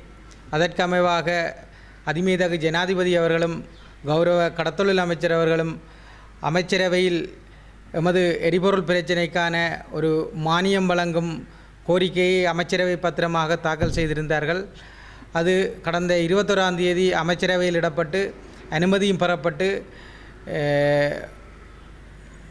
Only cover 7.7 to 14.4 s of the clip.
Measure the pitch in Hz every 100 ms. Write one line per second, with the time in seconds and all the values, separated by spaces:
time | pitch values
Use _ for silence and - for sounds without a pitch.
7.7 | - - 165 170 180 175 160 165 180 185
8.7 | 196 160 180 160 175 170 180 170 170 170
9.7 | 156 - 156 156 156 156 - 156 170 190
10.7 | 196 185 175 175 165 170 160 - - -
11.7 | - - 180 185 175 180 185 180 165 170
12.7 | 185 180 175 170 170 170 165 156 165 160
13.7 | 156 165 170 160 147 151 151